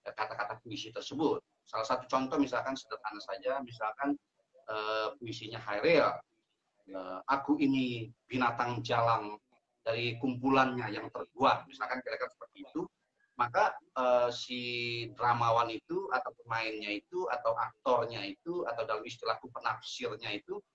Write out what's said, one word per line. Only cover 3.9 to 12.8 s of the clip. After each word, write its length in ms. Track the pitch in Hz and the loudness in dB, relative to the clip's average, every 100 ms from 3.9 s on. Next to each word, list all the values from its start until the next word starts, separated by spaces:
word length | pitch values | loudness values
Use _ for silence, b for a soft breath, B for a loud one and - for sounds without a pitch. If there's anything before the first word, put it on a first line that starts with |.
| - 139 143 _ _ _ _ - | -2 -2 -2 _ _ _ _ -6
eh, 400 | 107 107 110 110 - | -4 0 0 -2 -4
puisinya 380 | 113 107 110 110 | -10 -8 -8 -8
Hairil, 480 | 107 104 151 165 107 - - _ _ _ _ _ - | -4 0 6 6 6 0 -12 _ _ _ _ _ -14
eh, 300 | 95 92 92 - | -12 -8 -8 0
"Aku 260 | 135 - 147 | 0 2 4
ini 500 | 135 135 127 120 107 - _ | 4 4 0 -2 -8 -12 _
binatang 540 | 123 120 120 120 117 | 2 2 2 -2 -2
jalang 540 | 120 120 117 113 104 104 _ _ _ _ 113 | 0 4 4 4 0 -10 _ _ _ _ -2
dari 320 | 117 120 117 | 0 -2 0
kumpulannya 680 | 135 123 131 135 131 123 107 | -2 0 4 6 6 2 -4
yang 160 | 107 110 | -6 -6
terbuat," 540 | 101 - 117 131 107 - | -8 -10 2 4 4 -2
misalkan 320 | - 113 127 | -8 -4 -4
kira-kira 240 | - - 127 | -4 -4 -6
seperti 400 | _ - 294 285 | _ -20 -18 -8
itu, 140 | 160 | -6